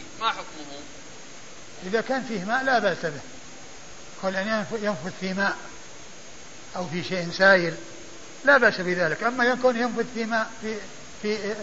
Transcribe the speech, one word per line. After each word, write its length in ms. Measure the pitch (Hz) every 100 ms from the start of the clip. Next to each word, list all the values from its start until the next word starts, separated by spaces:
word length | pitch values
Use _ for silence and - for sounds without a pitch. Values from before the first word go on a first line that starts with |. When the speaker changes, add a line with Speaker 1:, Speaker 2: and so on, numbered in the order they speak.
| - -
Speaker 1:
ما 100 | 220
حكمه؟ 500 | 190 170 156 147 143 147 - - - - - - - - -
Speaker 2:
إذا 180 | 185 220
كان 220 | 220 262
فيه 220 | 247 220 185
ماء 180 | 247
لا 160 | 262 240
بأس 260 | 208 165 165
به، 160 | 143 - - - - - - - - - -
كون 140 | 190 190
أن 120 | 202
ينف-، 360 | 220 165 220
ينفث 360 | 208 185 175 -
في 140 | 185
ماء 220 | 185 196 - - - - - - - - - - - - 190
أو 120 | 180
في 160 | 175
شيء 280 | - 185 175
سائل 440 | 160 196 190 170 160 - - - - - - 254
لا 120 | 285
بأس 240 | 233 196
بذلك. 420 | 180 180 165 156
أما 220 | 226 254 240
يكون 320 | 254 247 233
ينفث 280 | 247 226 233
في 120 | 220 226
ماء، 260 | 226 220 -
في، 160 | 214 220 196 - - -
في، 340 | 208 214 196 214